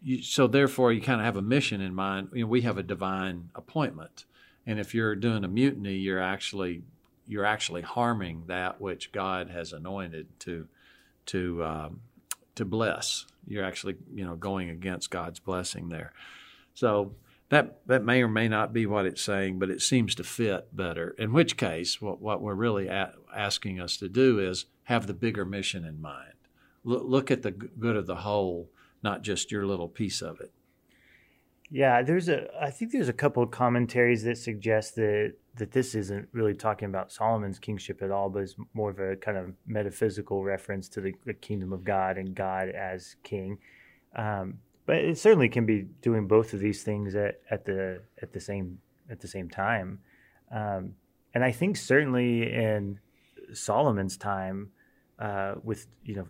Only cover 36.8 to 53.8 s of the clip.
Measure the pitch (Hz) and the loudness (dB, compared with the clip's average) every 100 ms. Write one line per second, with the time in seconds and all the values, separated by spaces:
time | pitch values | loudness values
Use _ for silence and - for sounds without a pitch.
36.8 | 101 95 - - 110 113 101 95 - 101 | -2 -4 -6 -2 0 2 -2 -6 -8 -8
37.8 | - 95 98 98 98 98 95 - - 110 | -8 -6 -2 0 0 -2 -4 -8 -10 -4
38.8 | 104 95 95 95 - 98 92 92 - 107 | -4 -2 -4 -4 -4 -4 -6 -10 -4 -2
39.8 | 101 - 110 95 - 98 98 95 - 98 | -2 0 0 0 -2 -2 0 -2 -4 -8
40.8 | 95 107 95 95 120 - - 104 92 92 | -6 -6 -6 -6 -10 -10 -6 -6 -4 -4
41.8 | 95 98 95 95 95 95 95 95 95 95 | 0 0 2 -2 -4 -4 -2 -2 -4 -4
42.8 | 95 92 - - - 104 95 101 - - | -8 -8 -12 -20 -8 -6 -6 -10 -14 -20
43.8 | - _ _ - 107 101 95 - - _ | -20 _ _ -6 -4 -4 -6 -10 -18 _
44.8 | - - 156 160 214 190 120 123 113 107 | 0 2 2 4 8 8 8 4 4 2
45.8 | 95 - 123 113 98 110 110 101 104 101 | 0 -2 2 2 6 6 6 0 0 0
46.8 | - 104 101 101 101 - - 104 - 95 | -2 -2 -2 0 0 -4 -6 -6 -2 -2
47.8 | 95 92 - - - 95 - 101 92 90 | -2 -6 -14 -16 -12 -10 -6 -6 -6 -10
48.8 | _ _ - 113 98 98 87 - 101 113 | _ _ -16 -14 -10 -10 -8 -2 0 0
49.8 | 92 98 - _ _ _ _ 110 107 98 | -2 -10 -16 _ _ _ _ -6 -2 -2
50.8 | 92 - _ _ _ 120 123 117 190 185 | -6 -12 _ _ _ 2 2 2 0 -2
51.8 | - 135 143 123 123 117 113 117 110 107 | 4 4 6 2 2 2 0 2 2 2
52.8 | 101 101 _ _ _ - - - - 107 | -2 -8 _ _ _ -20 -16 -8 0 4